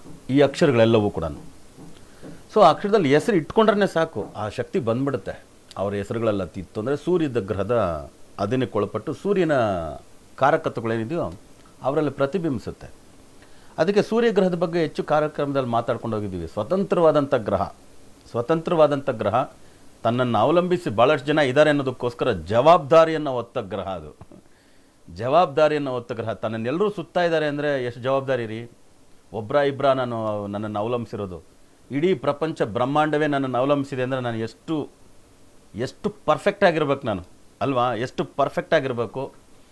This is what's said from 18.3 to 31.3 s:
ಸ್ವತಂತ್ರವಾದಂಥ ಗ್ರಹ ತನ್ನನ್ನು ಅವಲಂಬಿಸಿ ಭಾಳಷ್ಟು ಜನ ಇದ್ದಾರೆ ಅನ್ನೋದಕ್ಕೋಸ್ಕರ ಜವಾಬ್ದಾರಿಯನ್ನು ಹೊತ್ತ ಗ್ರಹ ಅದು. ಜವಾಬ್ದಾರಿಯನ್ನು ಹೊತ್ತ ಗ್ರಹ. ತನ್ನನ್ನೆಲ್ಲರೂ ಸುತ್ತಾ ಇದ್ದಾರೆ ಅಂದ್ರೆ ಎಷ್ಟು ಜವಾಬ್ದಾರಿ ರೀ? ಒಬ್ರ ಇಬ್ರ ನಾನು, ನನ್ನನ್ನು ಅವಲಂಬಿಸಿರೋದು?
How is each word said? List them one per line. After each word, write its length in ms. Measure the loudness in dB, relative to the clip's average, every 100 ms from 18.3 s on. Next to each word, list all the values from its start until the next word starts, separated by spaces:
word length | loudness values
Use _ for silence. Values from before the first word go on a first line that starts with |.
ಸ್ವತಂತ್ರವಾದಂಥ 800 | -4 -2 -2 0 4 4 2 -2
ಗ್ರಹ 400 | -2 0 0 -2 -8 -20 -20 -20 -6
ತನ್ನನ್ನು 360 | -2 0 2 2
ಅವಲಂಬಿಸಿ 520 | 4 2 2 0 -2
ಭಾಳಷ್ಟು 360 | 2 4 4 0
ಜನ 120 | 0
ಇದ್ದಾರೆ 320 | 2 4 4
ಅನ್ನೋದಕ್ಕೋಸ್ಕರ 600 | 4 0 -4 -4 -2 -2
ಜವಾಬ್ದಾರಿಯನ್ನು 1000 | -2 0 4 6 6 6 6 6 2 -4
ಹೊತ್ತ 260 | -4 -6 -8
ಗ್ರಹ 300 | -6 -6 -6
ಅದು. 280 | -8 -10 -18 -20 -20 -20 _ _ _ _ _ -18
ಜವಾಬ್ದಾರಿಯನ್ನು 760 | -8 0 2 4 4 2 2 -2
ಹೊತ್ತ 220 | -6 -6
ಗ್ರಹ. 200 | -6 -6
ತನ್ನನ್ನೆಲ್ಲರೂ 580 | -4 -4 -4 -4 -2 -2
ಸುತ್ತಾ 340 | -4 -6 0
ಇದ್ದಾರೆ 220 | 0 2 0
ಅಂದ್ರೆ 380 | -2 -2 -2
ಎಷ್ಟು 160 | -4 -4
ಜವಾಬ್ದಾರಿ 460 | -2 0 0 -2 -2
ರೀ? 240 | -8 -12 -18 -20 -20 -20 -20 _
ಒಬ್ರ 240 | -10 -2 0
ಇಬ್ರ 360 | 0 2 2
ನಾನು, 540 | 2 0 -4 -4 -4 -4
ನನ್ನನ್ನು 320 | -6 -4 -4
ಅವಲಂಬಿಸಿರೋದು? 640 | -2 -4 -4 -8 -8